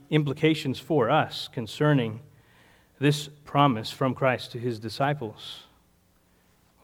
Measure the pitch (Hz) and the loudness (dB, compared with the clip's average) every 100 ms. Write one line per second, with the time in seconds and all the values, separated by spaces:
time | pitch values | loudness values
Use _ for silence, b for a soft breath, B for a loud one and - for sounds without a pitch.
0 | - 156 147 - 156 156 143 123 - 156 | 0 0 0 2 2 2 -2 -6 0 2
1 | 113 151 117 - - - 110 - 151 143 | 4 2 0 -6 -10 -8 -8 2 4 4
2 | 113 110 - b b b b b b - | 2 -6 -16 b b b b b b 0
3 | 139 147 - - - 143 143 110 107 - | 0 2 -4 -16 -2 2 4 2 -4 -4
4 | 131 117 135 117 - 120 123 110 110 - | -4 0 0 0 -6 -8 -8 -6 -8 -4
5 | 139 147 110 - - - - _ _ _ | -2 -2 -8 -12 -18 -18 -20 _ _ _
6 | _ _ _ _ _ _ _ _ | _ _ _ _ _ _ _ _